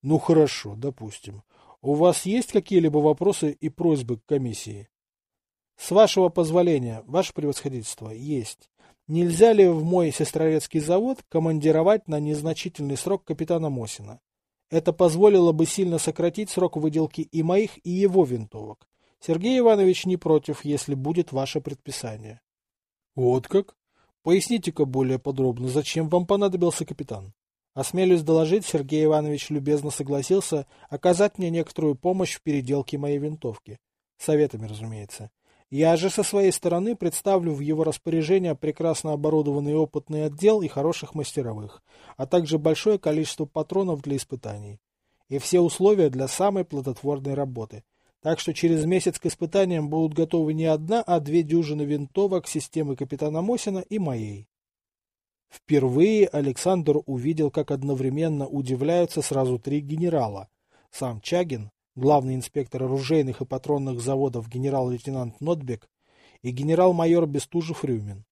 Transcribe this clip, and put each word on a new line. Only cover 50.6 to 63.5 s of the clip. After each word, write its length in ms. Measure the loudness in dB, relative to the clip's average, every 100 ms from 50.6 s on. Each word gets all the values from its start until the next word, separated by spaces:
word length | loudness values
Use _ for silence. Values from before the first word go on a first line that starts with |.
| 0
одна, 340 | 0 0 -2
а 180 | 0 0
две 240 | 2 0
дюжины 380 | 2 0 0 -4
винтовок 680 | -2 -4 -4 -2 0 0 -4
системы 480 | -8 -6 -6 -4 -4
капитана 460 | -6 -4 -4 -2
Мосина 380 | -2 -2 -4 -6
и 200 | -6 -4
моей». 480 | -4 -4 -8 -12 -18 _ _ _ _ _ _ _ _ _ _
Впервые 800 | -20 _ 2 2 4 4 4 2
Александр 720 | 2 -2 -2 0 0 2 0 -2
увидел, 460 | -4 -2 0 -2
как 200 | -2 -4
одновременно 760 | -4 -4 -2 -2 -2 -2 -2 -4
удивляются 760 | -6 -4 -2 0 2 0 -2
сразу 380 | -2 0 0 -2
три 220 | -2 -4
генерала. 680 | -4 -2 0 0 -2 -6 -16 _ _ _ _
Сам 280 | -10 -8 -8
Чагин, 520 | -2 -2 -2 -6 -10 _ _ -2
главный 400 | 4 4 2 -6
инспектор 480 | -6 -8 -6 -6
оружейных 580 | -4 -4 0 0 0 -4
и 40 |
патронных 540 | -8